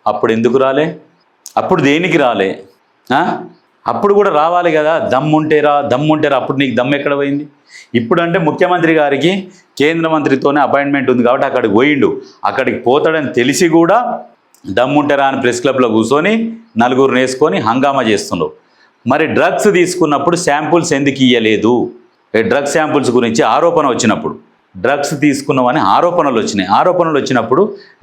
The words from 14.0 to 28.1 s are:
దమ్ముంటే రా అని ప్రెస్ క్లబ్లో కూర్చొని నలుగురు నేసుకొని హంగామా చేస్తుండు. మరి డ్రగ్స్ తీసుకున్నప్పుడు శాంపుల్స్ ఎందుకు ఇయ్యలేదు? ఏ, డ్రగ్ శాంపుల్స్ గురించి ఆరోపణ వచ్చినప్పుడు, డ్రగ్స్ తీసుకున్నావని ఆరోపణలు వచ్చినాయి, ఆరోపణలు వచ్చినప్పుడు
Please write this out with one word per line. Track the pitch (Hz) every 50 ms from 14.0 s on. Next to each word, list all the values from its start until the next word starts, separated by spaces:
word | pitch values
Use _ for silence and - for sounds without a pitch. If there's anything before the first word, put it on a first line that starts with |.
| 247 - - - - - _ _ _ _ _ _ _
దమ్ముంటే | - 98 110 123 131 143 147 147 143 147
రా | 139 139
అని | 135 135 127
ప్రెస్ | - 120 117 120
క్లబ్లో | - 143 131 127 127 117
కూర్చొని | 110 110 113 110 135 147 160 196 220 226 226 226 - - - _ _ 110
నలుగురు | 117 127 131 127 135 131 120
నేసుకొని | 127 131 127 127 - 151 160 190 190
హంగామా | 127 - 120 131 135 143 139 135 127
చేస్తుండు. | 110 107 98 - - 98 87 78 76 - - _ _ _ _ _ _ _ _ _
మరి | 117 127 151 160
డ్రగ్స్ | 139 110 117 143 175 202 - - 214 180
తీసుకున్నప్పుడు | 180 175 - - 175 170 151 143 139 139 165 175
శాంపుల్స్ | 170 - - 143 147 156 - 160 170 160 - 151
ఎందుకు | 139 139 139 131 - 131
ఇయ్యలేదు? | 123 123 117 110 110 110 98 92 110 123 120 98 - - - _ _ _ _ _ _ -
ఏ, | 110 113
డ్రగ్ | - - 143 139
శాంపుల్స్ | - - 165 156 151 - 147 131 120
గురించి | 117 123 117 117 113 123 147
ఆరోపణ | 117 117 139 156 170 170 165 151 135
వచ్చినప్పుడు, | 120 - - 113 101 82 78 80 76 - - _ _ _ _ _ _
డ్రగ్స్ | 95 90 120 139 147 - - 160 135
తీసుకున్నావని | 147 147 135 - - - 143 131 127 123 131 156
ఆరోపణలు | 117 95 104 131 151 175 170 175 156 143 127 113
వచ్చినాయి, | 98 - - 98 92 90
ఆరోపణలు | 104 120 156 180 175 180 170 165 156 139
వచ్చినప్పుడు | 120 - 131 123 110 113 127 151 196 214 - - - - - _ - 120